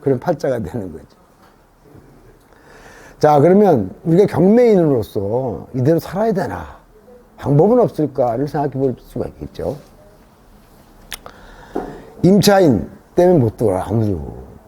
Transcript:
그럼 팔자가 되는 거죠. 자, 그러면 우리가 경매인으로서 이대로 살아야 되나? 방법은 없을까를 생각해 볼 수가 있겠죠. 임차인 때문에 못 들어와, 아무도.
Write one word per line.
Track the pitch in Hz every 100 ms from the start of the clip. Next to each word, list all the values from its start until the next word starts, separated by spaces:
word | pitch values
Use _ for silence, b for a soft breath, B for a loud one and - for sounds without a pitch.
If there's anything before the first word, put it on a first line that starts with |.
그럼 | - 127
팔자가 | - 160 151 123
되는 | 87 123 95
거죠. | 78 - _ _ _ _ _ _ _ _ - - - - _ _ B B B B B B B
자, | 151 147
그러면 | 151 190 208 147 92 -
우리가 | - 165 202
경매인으로서 | - 180 226 240 202 165 135 104 - 98 117 131 85 -
이대로 | 131 127 165
살아야 | - 170 226
되나? | 190 135 92 76 - _ _ _ - _ _
방법은 | - 143 180 247
없을까를 | 196 - 151 - 123 117 147
생각해 | 156 143
볼 | 131 135 120
수가 | - - 78
있겠죠. | 76 71 - 82 139 - - - _ _ _ _ - _ _ _ _ - - - B B B B B B B B -
임차인 | 170 202 185 196 175 107 71 - _
때문에 | - 180 180
못 | 117 -
들어와, | 117 90 76
아무도. | 107 107 92 65 58 65 -